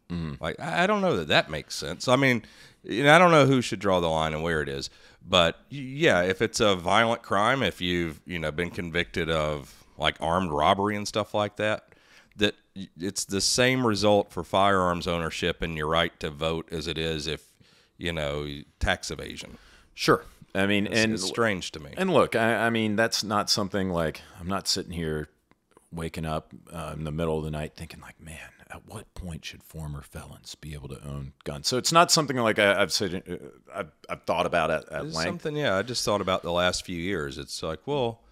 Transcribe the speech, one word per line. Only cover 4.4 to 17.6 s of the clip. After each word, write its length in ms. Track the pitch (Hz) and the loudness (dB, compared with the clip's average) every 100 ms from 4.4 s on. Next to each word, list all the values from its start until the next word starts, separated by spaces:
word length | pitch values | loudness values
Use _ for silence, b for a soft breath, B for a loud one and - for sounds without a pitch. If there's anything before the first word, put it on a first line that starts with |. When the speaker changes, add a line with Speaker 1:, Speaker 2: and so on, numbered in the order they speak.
Speaker 2:
where 200 | 85 80 | -2 -2
it 80 | 69 | -2
is, 200 | 69 - B B B | -6 -8 B B B
but 320 | 85 92 85 - _ | 2 6 6 2 _
y-, 60 | 139 | -12
yeah, 440 | 131 139 160 90 | -10 2 4 4
if 180 | 90 95 | 4 2
it's 180 | 110 - | -2 2
a 160 | 107 92 | 2 2
violent 460 | 85 104 117 117 | 4 4 4 0
crime, 400 | - 101 110 135 | -2 2 2 2
if 200 | 101 - | 0 -2
you've, 380 | 87 87 82 76 - | -2 0 -2 -6 -10
you 140 | 87 | -6
know, 120 | 78 | -4
been 200 | 76 85 | -4 -4
convicted 580 | - 87 85 87 92 80 | -6 -4 -4 -4 -4 -2
of, 560 | 80 76 73 65 - _ - | 0 0 -4 -8 -20 _ -4
like, 180 | 78 - | -2 -2
armed 320 | 76 87 90 | 0 0 0
robbery 440 | 73 82 98 101 104 | 2 4 4 0 -2
and 120 | 101 | -4
stuff 260 | 110 104 104 | -4 -2 -2
like 220 | 104 - | -2 -2
that, 320 | 107 107 - b b b b 101 | -2 -4 -8 b b b b -2
that 180 | 104 - _ 95 | -2 -2 _ -18
y-, 120 | 95 - | -18 -8
it's 260 | 95 - - | -8 -6 -4
the 160 | 98 | -2
same 440 | - - 123 131 120 | 0 2 2 2 0
result 460 | 98 104 101 - | 2 4 4 2
for 120 | 92 | -6
firearms 640 | 82 98 98 98 90 87 85 | -2 2 4 4 2 0 -2
ownership 540 | 85 82 - 85 - | -2 -4 -2 -4 -2
and 160 | 85 80 | -6 -4
your 100 | 76 | 0
right 300 | 82 85 - | 0 0 -4
to 100 | 82 | -10
vote 360 | 73 80 82 - | -4 -4 -4 -6
as 160 | 82 78 | -8 -6
it 100 | 78 | -4
is 300 | 80 78 76 | -4 -4 -6
if, 160 | 76 - _ | -8 -12 _